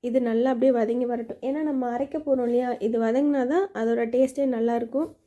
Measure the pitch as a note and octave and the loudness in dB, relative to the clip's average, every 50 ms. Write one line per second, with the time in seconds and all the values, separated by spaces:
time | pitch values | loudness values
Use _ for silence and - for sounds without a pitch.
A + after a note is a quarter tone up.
0 | - B3 A3+ C4 B3 A#3 A3+ A3+ A#3+ C4 C4 A#3 B3 C4+ B3+ A#3 A3+ G#3+ A#3 B3 | -6 0 0 0 0 2 0 2 2 2 2 2 4 4 4 4 2 0 0 -2
1 | B3 A#3+ A#3+ A#3 A#3 A3+ - - - C4 C4+ D4+ D#4 D4+ C#4+ C4 B3+ B3 A#3+ A#3+ | -2 -2 -2 -4 -6 -8 -10 -8 -6 -4 -4 -2 -2 -2 -2 -2 -2 -2 -2 -4
2 | C#4 C#4 - D#4+ D#4 D4 C4+ C4 B3 A#3 A#3+ A#3+ B3+ B3 A#3+ - - A3 A3+ A3+ | -4 -4 -4 -6 0 0 0 2 2 2 2 0 0 0 -4 -2 -2 -2 0 0
3 | A3+ A3+ A3+ C4 C#4+ D4 C#4+ C#4 B3+ B3 D4+ F4 G4 G4 - - A3+ A3+ A#3 A#3 | 0 2 2 2 2 2 2 2 0 2 2 0 0 0 -4 -4 0 0 0 0
4 | A#3 A3+ A#3 B3 C4 C4 C4 - C#4 C4+ B3 A3+ A3+ A#3 A#3 A#3 A#3+ A3+ A#3 C4+ | 0 0 2 2 2 2 2 -2 0 0 0 0 0 0 0 0 -2 -2 -2 -2
5 | D#4+ D#4+ - _ _ | -2 -2 -6 _ _